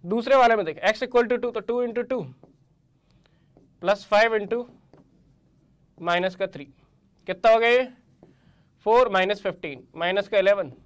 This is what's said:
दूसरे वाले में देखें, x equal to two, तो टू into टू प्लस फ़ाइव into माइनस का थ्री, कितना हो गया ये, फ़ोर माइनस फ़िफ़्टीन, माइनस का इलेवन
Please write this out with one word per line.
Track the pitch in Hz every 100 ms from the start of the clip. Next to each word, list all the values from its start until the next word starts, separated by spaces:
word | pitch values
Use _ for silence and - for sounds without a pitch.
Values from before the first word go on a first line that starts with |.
दूसरे | 170 220 240 269
वाले | 240 220
में | 165
देखें, | 143
x | 185 220
equal | 247 247 233
to | 240
two, | 240
तो | 226
टू | 214 240 247
into | 233 247
टू | 254 139 - _ _ _ _ _ _ _ _ _ _ _ _ _ _
प्लस | 180 202 -
फ़ाइव | 208 226 220
into | 202 233 240 _ _ _ _ _ _ _ _ _ _ _ _ _
माइनस | 165 175 185 185
का | 190
थ्री, | - 139 _ _ _ _ _ -
कितना | 185 226
हो | 226
गया | 233
ये, | 247 254 - _ _ - _ _ _ _ _ -
फ़ोर | 233 240
माइनस | 190 190 208
फ़िफ़्टीन, | 196 - 160 131 - 165
माइनस | 170 196 202
का | 208
इलेवन | 190 202 151 -